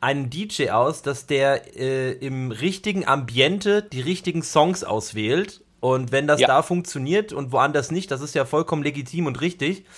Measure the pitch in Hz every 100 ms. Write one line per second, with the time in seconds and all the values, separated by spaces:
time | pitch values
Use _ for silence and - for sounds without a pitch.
0 | 123 143 131 151 214 - 135 107 131 156
1 | 143 139 - 139 139 139 - - 131 135
2 | 131 - 135 131 127 107 165 190 214 196
3 | - 139 120 120 139 196 208 208 208 127
4 | 135 180 180 165 - 156 165 185 - 110
5 | 107 104 107 151 208 - _ _ 127 131
6 | 123 135 147 147 127 135 156 180 175 143
7 | 135 196 214 - 131 123 139 147 131 165
8 | 180 135 143 151 131 151 165 156 143 143
9 | 127 165 156 127 165 175 143 190 -